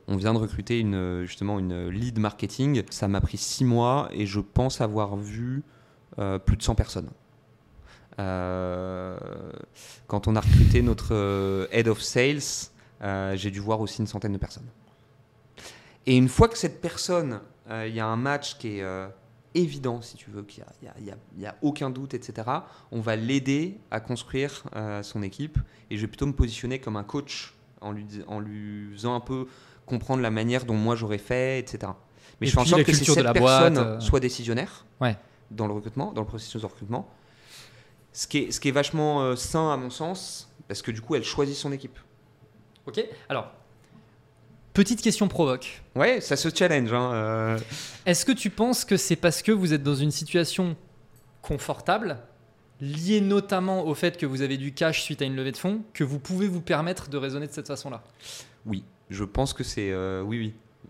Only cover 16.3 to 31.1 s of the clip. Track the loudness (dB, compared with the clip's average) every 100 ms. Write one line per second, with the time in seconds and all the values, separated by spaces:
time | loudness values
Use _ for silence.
16.3 | 6 6 6 -4 -4 -8 -6 -2 0 0
17.3 | -6 -12 _ -10 -8 -6 -4 -2 -2 -2
18.3 | -2 -6 -10 -8 -6 -6 -8 -10 -16 _
19.3 | _ _ 0 0 -2 -6 -6 -10 -18 -16
20.3 | -16 -16 -18 -20 -20 -20 -16 -16 -16 -18
21.3 | -14 -14 -2 -2 0 -4 -6 -8 -10 -10
22.3 | -8 -4 -6 -6 -20 -10 -4 -2 0 0
23.3 | 0 2 0 -2 -8 -8 -8 -6 -8 -6
24.3 | -4 -4 -6 -12 -10 -8 -8 -8 -6 -8
25.3 | -8 -4 -4 -4 -12 -10 -6 -6 -4 -4
26.3 | 0 -2 -2 -6 -6 -6 -8 -6 -8 -8
27.3 | -12 -14 _ _ -14 -10 -10 -10 -14 -10
28.3 | -10 -8 -10 -10 -10 -12 -6 -2 -2 -4
29.3 | -6 -6 -12 -20 -20 -6 -4 0 0 2
30.3 | 2 2 0 0 0 2 0 0